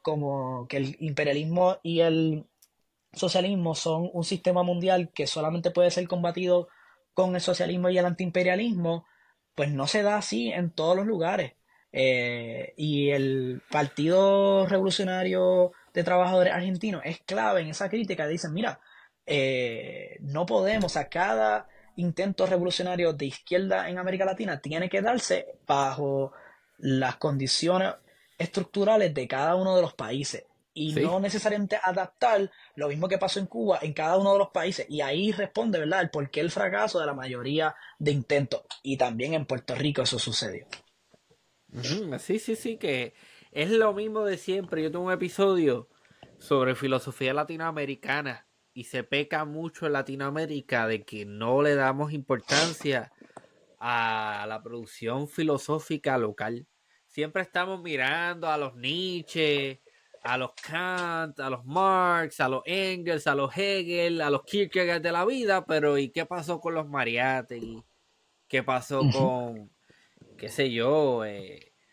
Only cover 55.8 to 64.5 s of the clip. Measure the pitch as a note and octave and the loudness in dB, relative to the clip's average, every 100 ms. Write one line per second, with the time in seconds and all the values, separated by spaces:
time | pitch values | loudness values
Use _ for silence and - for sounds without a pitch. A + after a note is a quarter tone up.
55.8 | - D3+ C#3+ C3 G#2+ G#2 A2 A#2+ - _ | -4 -4 0 0 0 -4 -8 -8 -12 _
56.8 | _ _ _ - D3+ F#3+ F3+ F3+ F#3 F#3+ | _ _ _ -6 -4 -4 -4 -4 -4 -6
57.8 | E3+ C#3 C3 D#3+ F3 E3+ D#3+ D3+ C3+ A#2+ | -6 -2 0 0 -2 -4 -2 -2 -4 -6
58.8 | B2+ E3+ F#3 F3 D3+ E3 D#3 C#3+ C#3 C3 | -6 -4 -4 -6 -6 0 2 2 -2 -8
59.8 | _ _ _ - A#2+ B2+ B2+ - - D#3+ | _ _ _ -10 -4 -4 -4 -10 -10 -6
60.8 | F3+ F3+ F3 E3 D#3+ C#3+ C3+ B2 B2+ E3 | -4 -2 -2 -4 -6 -6 -8 -8 -4 2
61.8 | F#3+ F#3 F3+ E3+ D#3+ - C3 C3 - F#3 | 4 4 4 2 0 0 0 0 -2 -2
62.8 | F#3+ F#3 E3+ D#3+ D3+ C#3 C3+ F3 G3 G3 | -2 -4 -2 -2 0 0 0 0 0 0
63.8 | E3+ F3 E3+ E3 D3 C#3+ - | -2 0 0 0 0 0 0